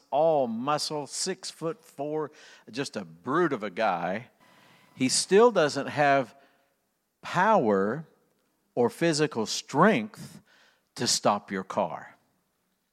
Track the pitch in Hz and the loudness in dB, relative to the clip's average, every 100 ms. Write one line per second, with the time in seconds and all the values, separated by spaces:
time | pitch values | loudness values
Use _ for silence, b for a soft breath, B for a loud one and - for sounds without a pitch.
0 | _ 143 165 151 123 113 131 147 - 151 | _ 0 2 2 0 -2 -2 -2 -2 -6
1 | 135 - 185 185 - - 160 156 - - | -8 -6 -6 -6 -10 -10 -8 -8 -12 -10
2 | 147 156 147 B B B B 113 135 113 | -6 -6 -6 B B B B -8 -8 -8
3 | 85 82 101 151 170 123 104 90 110 87 | -12 -12 -2 0 2 0 -4 -2 0 0
4 | 87 101 123 _ b b b b b b | -2 -4 -8 _ b b b b b b
5 | 127 - - 190 240 196 151 135 123 131 | 0 0 2 6 6 6 2 0 -4 0
6 | 143 139 117 - b b b b _ _ | 2 2 0 -8 b b b b _ _
7 | _ _ - 160 202 208 117 98 101 143 | _ _ -6 0 4 4 4 2 0 -4
8 | 160 _ _ _ _ _ _ - 120 - | -10 _ _ _ _ _ _ 0 0 0
9 | 165 147 151 117 104 - - 135 196 156 | 0 2 0 -2 -6 -6 -4 4 4 4
10 | 107 - 143 - _ b b b b - | -2 -10 -20 -20 _ b b b b -6
11 | 123 - 123 104 - 95 95 - 87 - | -2 0 2 0 -2 -8 -6 -4 -4 -6
12 | - - _ _ _ _ _ _ _ | -14 -20 _ _ _ _ _ _ _